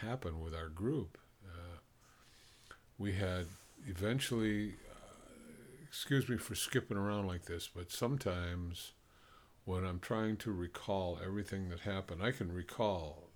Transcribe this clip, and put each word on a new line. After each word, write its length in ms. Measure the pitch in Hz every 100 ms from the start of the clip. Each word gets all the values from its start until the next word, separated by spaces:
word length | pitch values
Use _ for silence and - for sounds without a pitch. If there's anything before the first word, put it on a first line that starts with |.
happen 400 | 110 127 87 80
with 120 | 82
our 140 | 80 82
group. 500 | 80 110 151 87 - - - 95
Uh, 320 | 85 87 82 - - - - - - - - - - - -
we 160 | 101
had 340 | 92 95 90 82 92 - - 123
eventually, 920 | 87 101 131 - 117 110 104 104 - -
uh, 920 | - - - - - - - - - -
excuse 400 | - - 139 127
me 80 | 113
for 200 | - -
skipping 420 | - 127 - 101
around 280 | 101 104 95
like 200 | 90 -
this, 240 | 85 -
but 160 | - 90
sometimes 1000 | - 120 139 - 90 87 87 87 90 - - - - - - - -
when 220 | - 92 92
I'm 140 | 90
trying 340 | - 110 110 107
to 140 | 113
recall 680 | 92 87 - - 98 90 80
everything 460 | 92 101 98 98 92
that 120 | 85
happened, 400 | 101 95 - 85
I 100 | 110
can 180 | 127 87
recall 800 | 90 87 - 107 92 78 78 87